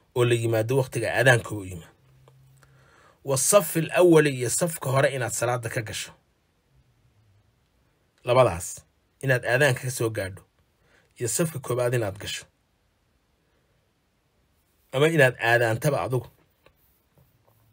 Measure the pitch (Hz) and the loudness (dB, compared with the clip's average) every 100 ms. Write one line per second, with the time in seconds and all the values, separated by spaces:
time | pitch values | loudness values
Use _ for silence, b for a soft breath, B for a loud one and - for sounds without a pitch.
0 | _ 127 120 120 113 113 110 135 127 117 | _ 0 2 2 0 0 0 -2 -2 -4
1 | 101 98 127 120 - 104 92 87 - _ | -4 0 2 2 0 -10 -10 -14 -18 _
2 | _ _ _ _ _ _ b b b b | _ _ _ _ _ _ b b b b
3 | b b 139 135 - 202 - 165 156 165 | b b -4 -2 4 4 4 -2 0 4
4 | 180 156 147 127 117 - 175 - 135 135 | 6 6 4 0 -4 -2 -4 -4 -2 0
5 | 143 131 117 - 120 120 113 123 107 98 | 0 -2 -6 -4 -4 -4 -6 -8 -8 -10
6 | - - _ _ _ _ _ _ _ _ | -12 -18 _ _ _ _ _ _ _ _
7 | _ _ _ _ _ _ _ _ _ _ | _ _ _ _ _ _ _ _ _ _
8 | _ _ 127 131 120 85 - - - _ | _ _ 0 4 4 0 -10 -14 -20 _
9 | _ _ 135 127 110 127 147 123 127 123 | _ _ -2 -2 0 2 2 0 -4 -6
10 | 117 107 95 98 _ _ _ _ _ _ | -6 -6 -10 -12 _ _ _ _ _ _
11 | _ - 117 - 165 131 - 120 123 123 | _ -10 -6 -4 -4 -6 -6 -4 -2 -2
12 | 104 95 90 - - _ _ _ _ _ | -4 -8 -12 -12 -14 _ _ _ _ _
13 | _ _ _ _ _ _ _ _ _ _ | _ _ _ _ _ _ _ _ _ _
14 | _ _ _ _ _ _ _ _ _ 131 | _ _ _ _ _ _ _ _ _ 0
15 | 156 160 127 - 113 120 117 110 151 123 | 2 4 4 4 2 4 2 0 -2 -2
16 | 95 127 - _ _ _ _ _ _ _ | -2 -6 -8 _ _ _ _ _ _ _
17 | _ _ _ _ _ _ _ | _ _ _ _ _ _ _